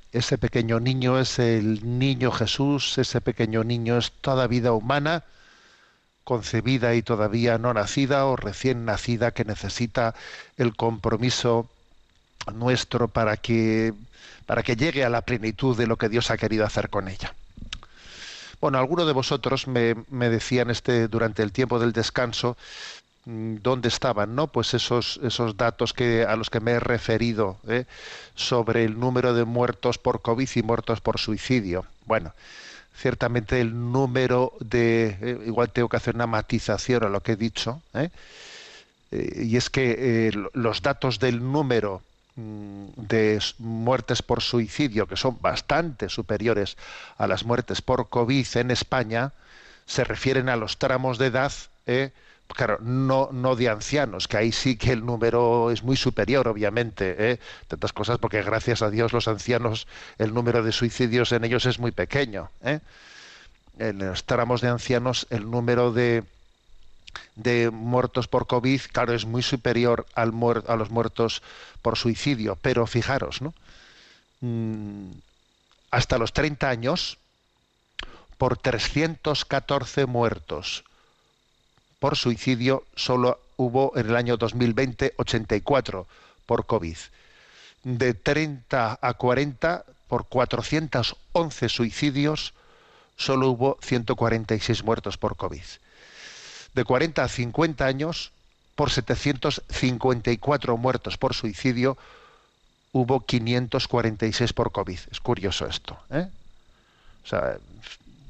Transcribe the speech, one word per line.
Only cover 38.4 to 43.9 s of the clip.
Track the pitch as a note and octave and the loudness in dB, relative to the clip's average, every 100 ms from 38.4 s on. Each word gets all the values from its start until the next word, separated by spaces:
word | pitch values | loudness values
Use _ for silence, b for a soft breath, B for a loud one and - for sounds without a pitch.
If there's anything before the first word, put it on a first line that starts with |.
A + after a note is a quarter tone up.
| B B B B B B - | B B B B B B -8
Eh, | - - - | -6 -4 -4
y | A#2 B2 | 0 0
es | - | 0
que, | C3+ B2 A2+ B2+ A2+ A2 | 0 0 2 2 2 2
eh, | |
lo-, | G#2 F#2+ | 0 -4
los | C3 A#2 G#2+ | -2 -2 0
datos | C#3+ C#3 C3 G#2+ | -2 0 -2 0
del | B2+ A#2 B2+ | 0 0 0
número, | D3 C3+ A2+ G#2 F#2 - _ _ B2 | 0 2 2 0 -4 -12 _ _ -14
mm, | A2 G#2+ G2+ G2+ G2 A#2+ | -12 -10 -12 -14 -14 -10
de | G#2+ A2+ G#2+ G#2+ | 0 4 4 2
s-, | - - | 0 -6
muertes | A2+ A2+ A#2 | -6 -2 0